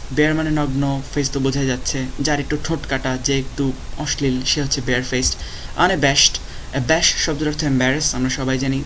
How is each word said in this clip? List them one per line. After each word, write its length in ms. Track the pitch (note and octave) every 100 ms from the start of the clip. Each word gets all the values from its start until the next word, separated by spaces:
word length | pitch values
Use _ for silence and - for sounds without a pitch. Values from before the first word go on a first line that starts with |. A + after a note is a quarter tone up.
| -
বেয়ার 240 | C3 D3+ D#3
মানে 140 | D#3
নগ্ন, 520 | D3+ C#3+ C3+ C#3 C#3 C3+
ফেস 160 | D3 C#3
তো 80 | C#3
বোঝাই 280 | C3+ C3 C3+
যাচ্ছে, 380 | B2+ - C3+ B2+ -
যার 200 | C#3+ D3
একটু 180 | C#3 D3
ঠোঁট 160 | - D#3+ -
কাটা, 280 | C3+ C3+ C3
যে 160 | C#3+ C3+
একটু 340 | C3 - C3+ - - -
অশ্লীল, 440 | D3+ - C#3 B2+
সে 200 | B2+ D3+
হচ্ছে 180 | C#3 -
বেয়ারফেসড। 540 | B2 B2 B2+ B2+ B2+ - - - - -
আনঅ্যাব্যাশড, 600 | - F3+ C3+ C#3 - - - - -
অ্যাব্যাশ 420 | C3+ A#2+ D#3+ - -
শব্দের 320 | - D3 D3+
অর্থ 160 | D3+
এম্বারেস, 520 | D3+ C3 B2+ C#3+ - -
আমরা 140 | B2+
সবাই 300 | C3+ C3 C3
জানি, 240 | C3+ C3+